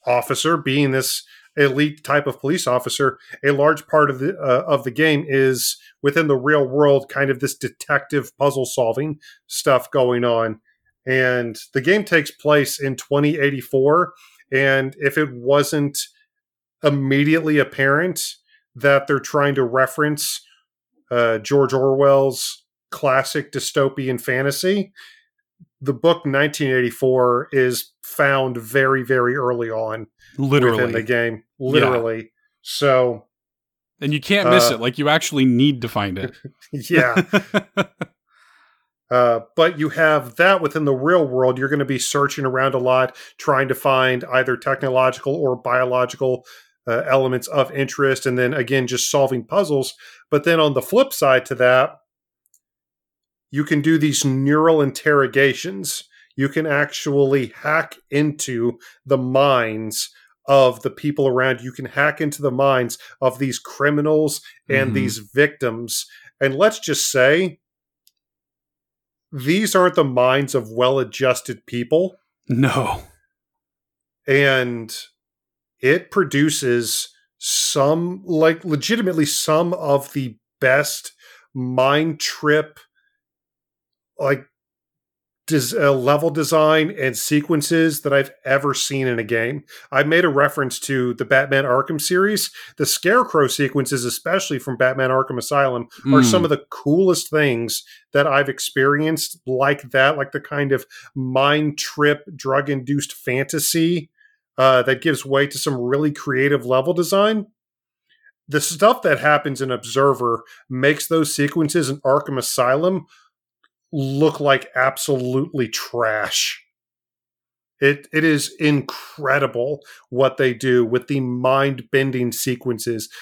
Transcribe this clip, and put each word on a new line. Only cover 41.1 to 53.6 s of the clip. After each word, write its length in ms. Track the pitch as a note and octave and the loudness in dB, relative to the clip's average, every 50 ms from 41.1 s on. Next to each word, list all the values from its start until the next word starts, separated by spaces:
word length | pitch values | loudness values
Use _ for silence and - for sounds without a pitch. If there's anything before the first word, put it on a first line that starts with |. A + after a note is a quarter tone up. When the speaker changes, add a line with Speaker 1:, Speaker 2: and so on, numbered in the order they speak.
| F3+ F3+ D#3 C3 | 2 2 2 0
Speaker 1:
world. 300 | B2+ B2+ C3 B2+ B2+ B2+ | 0 2 2 2 2 0
You're 100 | C#3 C3+ | -2 -2
gonna 160 | D3 C#3+ C#3 | -2 -2 -2
be 140 | C3 C3+ B2 | -2 -2 -4
searching 480 | - - - C#3+ C#3+ C3+ - - C#3 | -4 -4 -2 0 0 -2 -2 -4 -4
around 300 | C3 B2+ C3 C3 C3+ B2+ | -2 -2 0 0 0 0
a 40 | C3 | 0
lot, 380 | B2 B2+ B2+ C3 B2+ B2 - - - - - - | 0 2 2 2 2 0 -4 -10 -20 -20 -20 -6
trying 280 | - - C#3 C3 C3+ C3 | -2 0 2 2 2 0
to 40 | C3 | -2
find 500 | - - C#3+ C3+ C3 C3 B2+ B2+ B2+ B2 | -2 0 0 2 2 2 2 0 -2 -2
either 300 | B2+ B2 C3 B2+ B2+ B2 | -2 0 0 0 0 -2
technological 800 | A#2+ - C3+ C3+ C3+ C#3 C3 B2+ B2+ B2+ C3 B2+ - - C#3 C#3 | -4 -4 -4 -4 -4 -4 -2 0 2 2 2 0 -2 -4 -4 -4
or 220 | E3+ D3+ C3 B2+ | -2 -2 -2 -2
biological, 880 | A#2+ - B2 B2 B2+ B2+ B2 B2 B2+ B2 B2 - - C#3 C3 B2+ B2 - - - - _ _ _ _ _ B2 | -4 -2 -2 0 0 0 0 0 0 0 -2 -2 -4 -2 -2 -2 -4 -6 -14 -20 -20 _ _ _ _ _ -4
uh, 140 | A2+ A#2+ - - | -4 -2 0 2
elements 400 | C3 C3+ C3 C3 B2+ B2 - - | 2 2 2 0 -2 -4 -4 -2
of 240 | D#3 C#3+ C3 - | -2 -2 -2 0
interest. 560 | - C#3 C#3 C3 - - C#3 C3+ C3 C3 - C3 | -2 -4 -4 -4 -2 0 0 0 0 0 -2 -2
And 100 | B2 B2+ | 0 0
then 160 | B2 B2 D3+ | 0 0 -2
again, 320 | C#3+ B2 A#2 C#3 C3+ B2+ | -4 -2 -2 -2 -2 0
just 240 | A#2+ B2+ A#2+ - - | -2 -4 -4 -2 -2
solving 340 | - C#3+ C3+ C3 C3 A#2+ A#2 | 0 0 2 0 0 -4 -6
puzzles. 520 | - D#3+ G3 G3 - D3 C3+ C3 - - - - - - - _ _ | -2 -2 -2 0 0 0 -2 -2 -4 -8 -14 -20 -20 -20 -20 _ _
But 140 | D3+ D3 D3 | -2 0 2
then 160 | E3+ E3+ D#3+ | 2 2 2
on 160 | D#3 D3 C3+ | 2 2 0
the 80 | B2+ - | -2 -4
flip 280 | - - A#3 C4+ C4+ | 0 2 2 2 2
side 320 | - - D3+ C#3 C3 B2+ B2+ - | 0 0 2 4 4 2 2 -2
to 80 | C3 | -2
that, 420 | A#2 B2 B2 B2+ B2+ C3 B2 - - _ _ _ _ _ _ _ _ _ _ _ _ _ _ _ _ _ _ _ _ _ _ _ _ _ _ _ _ _ _ | 2 4 4 6 4 4 2 -2 -10 _ _ _ _ _ _ _ _ _ _ _ _ _ _ _ _ _ _ _ _ _ _ _ _ _ _ _ _ _ _
you 140 | - C#3 | -6 -4